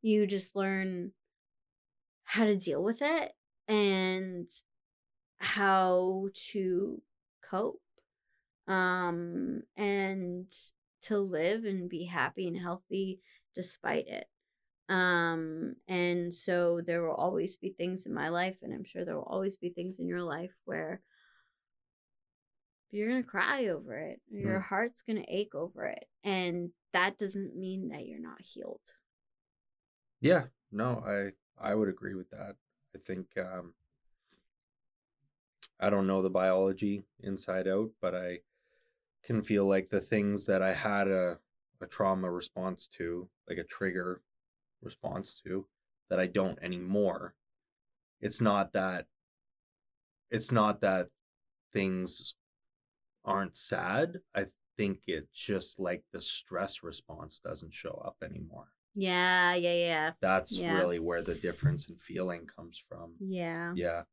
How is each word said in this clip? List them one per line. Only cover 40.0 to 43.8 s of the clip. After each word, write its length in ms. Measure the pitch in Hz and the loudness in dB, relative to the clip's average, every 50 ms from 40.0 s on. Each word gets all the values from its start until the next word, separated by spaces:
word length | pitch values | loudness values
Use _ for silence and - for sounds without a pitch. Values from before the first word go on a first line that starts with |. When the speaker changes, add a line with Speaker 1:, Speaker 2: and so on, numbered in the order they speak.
Speaker 2:
things 460 | - - - 107 101 101 101 101 98 | 0 2 2 2 4 2 0 0 2
that 160 | - 98 95 92 | 2 2 4 4
I 120 | 95 92 | 2 2
had 340 | - - 107 101 101 101 98 | 0 0 0 2 2 2 4
a, 320 | 95 92 90 90 85 - _ _ _ _ _ _ _ _ | 4 4 2 2 0 -4 _ _ _ _ _ _ _ _
a 60 | 90 | -16
trauma 440 | - - - 104 95 95 92 92 90 | -14 -2 2 2 2 4 2 0 -2
response 560 | 87 90 90 - _ 101 92 95 92 - - - - - | -2 -4 -6 -6 _ -4 -4 -4 -4 -6 -10 -14 -10 -6
to, 320 | 85 85 87 87 90 92 _ _ _ - | -6 -4 -4 -6 -8 -12 _ _ _ -8
like 100 | 87 85 | -6 -6
a 60 | 85 | -6
trigger 580 | - - - | -8 -4 -2